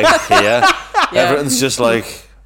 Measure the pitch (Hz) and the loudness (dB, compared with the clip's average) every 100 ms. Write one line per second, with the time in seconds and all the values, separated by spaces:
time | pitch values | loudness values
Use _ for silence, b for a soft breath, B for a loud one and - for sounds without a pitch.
0 | - 320 - 359 101 - 381 - - - | 2 0 2 2 2 2 2 -2 -4 -4
1 | 320 - - 143 143 127 135 127 117 113 | 0 0 0 0 -2 -2 -2 0 0 0
2 | - - - - | -4 -14 -20 -20